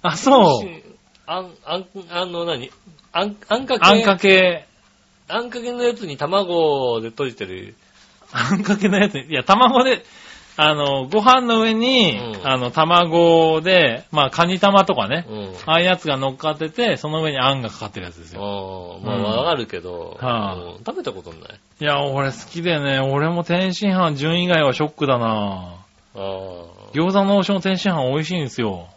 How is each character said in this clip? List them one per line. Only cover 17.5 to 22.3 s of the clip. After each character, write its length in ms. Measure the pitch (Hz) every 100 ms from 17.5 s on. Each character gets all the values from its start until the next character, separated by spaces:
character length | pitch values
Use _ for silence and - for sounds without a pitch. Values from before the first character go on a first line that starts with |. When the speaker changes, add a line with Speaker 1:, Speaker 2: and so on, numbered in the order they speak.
Speaker 1:
ん 80 | 135
が 80 | 113
か 100 | -
か 60 | 104
っ 40 |
て 100 | 101
る 60 | 90
や 40 |
つ 60 | 85
で 80 | 82
す 80 |
よ。 680 | 95 101 101 95 95 87 90
Speaker 2:
あ 20 | 104
あ、 0 |
ま 80 |
あ、 20 | 101
Speaker 1:
う 20 |
ん。 20 | 101 113
Speaker 2:
わ 60 | 160
か 100 | 151
る 100 | 113
け 120 | 92
ど、 380 | 87 87 85 -
Speaker 1:
は 360 | 127 117 101 90
い。 20 |
Speaker 2:
う 220 | 87 90
ん、 20 | 117
食 120 | 339
べ 60 |
た 100 | 233
こ 80 | 95
と 100 | 85
な 60 | 80
い。 20 | 85 - _ _
Speaker 1:
い 40 |
や、 200 | 147 143
俺 280 | 143 135 139